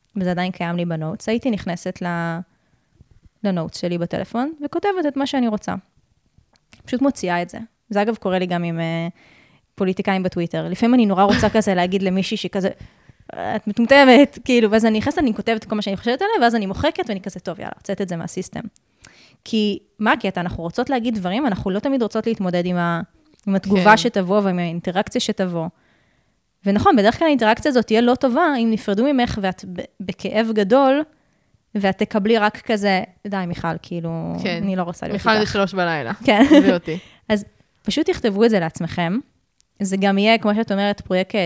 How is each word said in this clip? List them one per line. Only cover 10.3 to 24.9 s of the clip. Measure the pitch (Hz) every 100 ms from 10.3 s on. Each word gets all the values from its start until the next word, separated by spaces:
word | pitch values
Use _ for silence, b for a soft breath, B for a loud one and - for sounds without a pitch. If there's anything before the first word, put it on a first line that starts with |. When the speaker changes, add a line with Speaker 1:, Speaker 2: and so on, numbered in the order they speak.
| 175 170 160 165
Speaker 1:
לפעמים | 175 233
אני | 247 214
נורא | 185
רוצה | 202 226 214
<laughs> |
כזה | 220 208
להגיד | 180 180 190
למישהי | 190 190 185 214
שהיא | -
כזה, | 202 185 - b b b b -
"את | - 95 214 214
מטומטמת", | 202 233 277 269 240 285 -
כאילו, | - 240 214
ואז | 220 220
אני | 214
נכנסת, | 277 339
אני | 269
כותבת | 208 226 220
כל | - 214
מה |
שאני | 208 196
חושבת | 233 262
עליה, | 403 440
ואז | 233
אני | 233 196
מוחקת, | 196 294 349 359
ואני | 196
כזה, | 190 175
"טוב, | - 165
יאללה, | - -
הוצאת | - 190
את | 190
זה | 170
מהסיסטם." | 160 - - - 220 - _ b b b b b
כי | - 226 208 196 - -
מה | 214
הקטע? | 262 196 185
אנחנו | 175 -
רוצות | 170 - 247
להגיד | 262 233
דברים, | 220 180 208 285
אנחנו | 180 202
לא | 190
תמיד | 277 269
רוצות | 208 220 226
להתמודד | 226 185 175 175
עם | 175
ה-, | 170 170 - _ _ _ 202
עם |
התגובה | 190 196 196 208
Speaker 2:
כן. | 214
Speaker 1:
שתבוא | 240 208 180 208
ועם | 196 180
האינטראקציה | 175 170 185